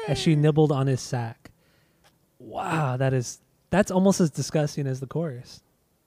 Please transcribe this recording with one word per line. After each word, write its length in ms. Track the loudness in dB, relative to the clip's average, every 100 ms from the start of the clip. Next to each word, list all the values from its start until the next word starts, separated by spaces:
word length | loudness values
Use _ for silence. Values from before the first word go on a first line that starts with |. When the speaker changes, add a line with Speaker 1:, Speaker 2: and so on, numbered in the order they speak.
| -4
Speaker 1:
as 100 | 0
she 160 | 2
Speaker 2:
Ole! 60 | 4
Speaker 1:
nibbled 320 | 4 4 4
on 160 | 4 0
his 140 | -2
sack. 500 | -2 -6 -6 -10 -20 _ _ _ _ _ _ _ _ _
Wow, 580 | -12 -8 -4 -2 0 0
that 160 | 0
is, 260 | 0 -2 -10 _ _ -2
that's 220 | 0 2
almost 280 | 4 4 4
as 80 | 2
disgusting 580 | 0 -4 -2 -2 -2 -6
as 120 | -6
the 80 | -6
chorus. 540 | -6 -6 -8 -16 -20 _
<laughs> 60 | _ _ _